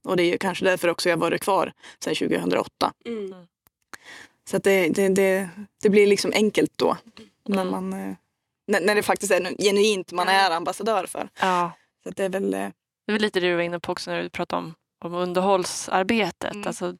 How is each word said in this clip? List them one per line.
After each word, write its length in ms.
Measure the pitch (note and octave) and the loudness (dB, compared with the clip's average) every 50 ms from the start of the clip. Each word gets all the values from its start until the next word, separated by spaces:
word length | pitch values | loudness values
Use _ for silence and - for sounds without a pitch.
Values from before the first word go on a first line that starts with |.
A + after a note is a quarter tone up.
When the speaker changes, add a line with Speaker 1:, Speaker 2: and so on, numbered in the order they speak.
Speaker 1:
Och 140 | - - F#3 | -6 -2 0
det 60 | F3+ | 2
är 100 | F3 E3+ | 2 2
ju 60 | F3 - | 0 -2
kanske 260 | - F#3+ E3+ - F3+ | -4 -4 -2 0 0
därför 240 | F#3+ F#3 F3 - E3+ | 2 2 2 0 0
också 200 | E3+ - - F3+ | 0 0 0 0
jag 80 | E3+ | 2
har 40 | E3 | 2
varit 220 | F3 E3 E3+ E3+ | 0 -2 -2 -2
kvar 300 | - - F#3+ F3 D3+ C#3+ - _ - - - - - | 0 0 2 2 0 -2 -6 _ -20 -20 -18 -10 -6
sedan 100 | - D#3 | -4 -4
tjugohundraåtta. 760 | - - - - F3+ F3 - - - - - - - - - - _ - | -2 0 0 0 0 0 0 0 0 -2 -4 -4 -4 -4 -4 -4 _ -12
Speaker 2:
Mm. 420 | A#3+ A#3 G#3+ G3+ F#3+ F#3+ F3+ F3 _ _ _ _ _ _ _ _ _ - - - - - - - - _ _ _ - | -10 -10 -10 -10 -12 -14 -16 -20 _ _ _ _ _ _ _ _ _ -20 -20 -20 -20 -20 -20 -20 -20 _ _ _ -4
Speaker 1:
Så 60 | - | -4
att 80 | F#3+ - | 0 2
det, 240 | G3 G3 F#3+ F3+ D#3 | 4 4 4 4 2
det, 200 | D#3 - G3 F#3+ | 2 2 2 2
det, 400 | F#3+ G3 G3 F#3+ F#3+ F#3+ F#3+ F3 E3+ G3+ G3+ - _ - | 4 4 4 2 2 0 -2 -6 -10 -14 -16 -18 _ 0
det 60 | - G#3+ | 2 4
blir 160 | F#3+ G#3+ G3+ | 6 6 6
liksom 260 | G3+ G3+ G3 - - - | 6 4 2 2 0 0
enkelt 380 | - A3 G#3 - - - - _ | 2 2 2 2 2 0 0 _
då. 200 | - - E2+ - - - - - - A3+ _ _ _ - - | 0 0 0 0 -2 -6 -14 -20 -20 -20 _ _ _ -6 -4
När 140 | G3+ G3 F#3 | -2 -2 -2
Speaker 3:
Mm. 40 | F#3 | -2
Speaker 1:
man, 220 | F#3 F#3+ F#3 F#3+ | -4 -6 -6 -6
eh, 240 | F#3+ F#3+ F#3+ G3 F#3 - _ _ _ _ _ _ _ _ _ | -8 -8 -8 -10 -12 -12 _ _ _ _ _ _ _ _ _
när, 140 | - G3+ F#3+ | 0 0 2
när 140 | E3 G#3 G#3 | 2 2 2
det 80 | G#3 | 2
faktiskt 300 | G#3 - F#3+ - - G3 | 2 0 0 0 0 2
är 80 | G3 F3+ | 2 2
något 180 | F3+ F3+ C3+ - | 0 -2 -2 0
genuint 540 | F#3 G3+ G3 G3+ G3+ A3 G#3 F#3 F3 - | 2 2 4 4 4 4 2 0 -4 -6
man 140 | F3 F3+ F3 | -4 -2 0
Speaker 3:
Ja. 60 | F#3 | 2
Speaker 1:
är 180 | F#3+ G3 G3 F#3 | 4 4 4 2
ambassadör 560 | E3 E3+ F3 E3+ F#3 - - F#3+ A3 F#3+ F3 | 0 -2 -4 -4 -6 -4 -2 -2 -2 -2 -4
för. 220 | - - - - - - - | -6 -8 -10 -10 -10 -4 -2
Speaker 3:
Ja. 320 | G3 F#3+ F3+ F3 F3 E3+ - - _ _ _ _ | 0 2 2 2 0 -2 -6 -12 _ _ _ _
Speaker 1:
Så 60 | - F3+ | -14 -10
att 80 | F3+ | -6
det 80 | - G3 | -4 -4
är 40 | F#3+ | -4
väl, 260 | F3+ G3 G3 G3 F#3+ | -2 -2 -2 -2 -2
eh, 140 | G3 G3 G3+ - _ _ _ _ _ _ | -4 -6 -8 -10 _ _ _ _ _ _
Speaker 3:
Det 40 | - | -2
är 20 | |
väl 100 | G#3 G#3+ | 0 0
lite 180 | G#3+ G#3+ - F#3 | 0 0 0 0
det 60 | F3 | 0
du 80 | F3+ F3 | 2 2
var 80 | E3+ | 0
inne 180 | F3 E3+ F3 E3+ | -2 -2 -4 -6
på 120 | - - | -6 -6
också 180 | F3+ - - F3 | -8 -6 -8 -6
när 120 | F3 E3+ | -6 -6
du 80 | F3 F3 | -6 -6
pratade 320 | - - F3 - F3+ F3 | -6 -6 -6 -4 -4 -6
om, 120 | E3+ D#3+ E3 - _ _ _ - - | -6 -8 -12 -16 _ _ _ -14 -10
om 100 | E3+ F3 | -8 -4
underhållsarbetet. 1400 | F3 F3+ F3+ F3+ F#3 F#3 G3+ G3 F#3 F3+ - - - - - - F#3+ F#3+ F#3+ A#3 A3+ G3+ F3 - - - - G3+ | -4 -4 -2 0 0 2 4 4 2 2 -2 -6 -8 -4 0 0 0 2 2 2 2 0 0 -2 -6 -8 -8 -8
Speaker 1:
Mm. 120 | G#3 G3+ - | -8 -8 -8
Speaker 3:
Alltså, 260 | A#3 - F#3 F3+ F3+ | -6 -6 -8 -8 -8